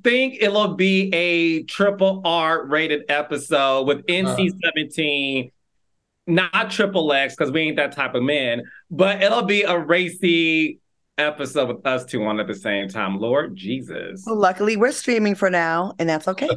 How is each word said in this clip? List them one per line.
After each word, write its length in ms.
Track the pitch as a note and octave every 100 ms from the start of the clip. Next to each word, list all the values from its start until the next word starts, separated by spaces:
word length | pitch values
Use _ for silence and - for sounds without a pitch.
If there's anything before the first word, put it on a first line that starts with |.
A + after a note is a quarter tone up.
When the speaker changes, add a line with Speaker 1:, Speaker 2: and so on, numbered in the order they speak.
Speaker 1:
think 340 | B3 B3 C4 B3+
it'll 360 | G#3 G#3 G#3 E3
be 360 | F#3+ F#3+ F#3+
a 500 | E3+ F3 E3+ E3 D#3+
triple 580 | - - G3+ G3 F#3+ F#3+
R 420 | F#3 E3+ D#3+ D#3+ C#3
rated 400 | D3+ D#3+ D3 -
episode 800 | D3 D3 C#3+ C3+ D3+ C3+ C3+ C3+
with 120 | C#3+
Speaker 2:
Uh-huh. 60 | -
Speaker 1:
N 260 | F3+ F#3+ -
C 160 | F3+ -
seventeen, 880 | E3 D#3 D3+ - D3+ C#3+ C#3 C3+ B2 _ _ _ _ _ _ _ -
not 420 | E3+ F3+ G3+ A3
triple 420 | - G3+ F#3+ D3+
X, 240 | C#3 C3+ -
'cause 160 | D3
we 100 | D#3
ain't 160 | D#3 D3+
that 160 | C#3
type 220 | C#3+ C3 B2
of 80 |
men, 400 | C3 D3 B2+ A#2+ - - -
but 320 | E3+ F#3+ G3
it'll 200 | G3 A#3
be 200 | F#3+ G3+
a 140 | F#3 F3
racy 1000 | D3+ F3 F3+ - F#3 E3 D#3+ D#3+ D#3 - _ _ _ -
episode 500 | D3+ D3 C3 C#3+ B2+
with 180 | G2 C3+
us 200 | B2+ B2+
two 180 | B2
on 160 | G#2+ G#2+
at 80 | G2
the 80 | G2
same 320 | A2 G2+ G2
time. 320 | A2 G2 G2
Lord 360 | A2+ C#3 E3 -
Jesus. 680 | G#2 C3 - D#2+ F2 F#3+ G3
Speaker 3:
Well, 120 | A3
luckily, 400 | F#3+ F#3+ G#3 G#3+
we're 140 | A#3+
streaming 440 | D4 - A3+ G#3+ G3
for 140 | F#3+
now, 440 | F3+ E3 E3 F#3+ -
and 80 | E3
that's 200 | D#3 F#3
okay. 220 | F#3+ D4+